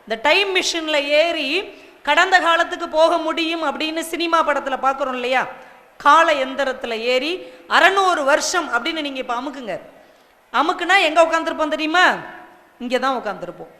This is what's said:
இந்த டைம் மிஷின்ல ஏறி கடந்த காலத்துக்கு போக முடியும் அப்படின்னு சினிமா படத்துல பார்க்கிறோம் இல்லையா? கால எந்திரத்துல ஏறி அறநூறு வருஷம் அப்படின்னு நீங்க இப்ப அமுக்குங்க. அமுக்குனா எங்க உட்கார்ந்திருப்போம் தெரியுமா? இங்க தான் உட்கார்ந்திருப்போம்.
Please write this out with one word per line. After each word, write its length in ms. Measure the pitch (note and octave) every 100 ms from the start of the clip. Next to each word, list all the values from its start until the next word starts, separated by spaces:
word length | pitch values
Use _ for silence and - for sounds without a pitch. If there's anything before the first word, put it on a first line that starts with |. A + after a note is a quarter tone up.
இந்த 160 | - A3
டைம் 280 | C#4+ E4+ G4+ F#4
மிஷின்ல 420 | - E4+ D#4 D4+ C#4+ D4
ஏறி 280 | E4 E4 C4+ D#4+ - - - -
கடந்த 340 | - D4+ F#4 F#4
காலத்துக்கு 500 | D#4+ E4 E4 B3+ D#4+
போக 240 | D#4 E4 E4+
முடியும் 460 | D#4+ D#4+ D#4+ E4
அப்படின்னு 360 | D#4 B3 D#4 D#4+
சினிமா 400 | D#4+ - E4+ E4 D#4
படத்துல 300 | C#4 C4 C4
பார்க்கிறோம் 360 | C4 C4+ C4+
இல்லையா? 280 | B3+ B3 B3+ G3+ - - - _ _
கால 280 | C#4+ D4+ E4
எந்திரத்துல 600 | D4 C4 C4 C4+ B3+ B3 A3+ A#3
ஏறி 200 | B3+ C#4+ F4+ - - -
அறநூறு 540 | A#3+ E4 G4 F#4+ E4+
வருஷம் 440 | C#4 D#4 - F4+ D4
அப்படின்னு 380 | A#3 A#3+ D#4+ D4
நீங்க 140 | C4
இப்ப 140 | B3+ A#3+
அமுக்குங்க. 400 | C4+ C4+ A#3 E3 - - - _ _ _ _
அமுக்குனா 440 | A#3 D4+ F4+ E4+ G4
எங்க 180 | E4 E4
உட்கார்ந்திருப்போம் 520 | E4 E4 D#4+ D#4+ D#4
தெரியுமா? 320 | D4+ D#4 E4 E4+ G3 D#3 - - - _ _
இங்க 180 | A#3+ B3
தான் 200 | C4 B3+
உட்கார்ந்திருப்போம். 540 | G#3+ F#3 E3+ E3 E3 -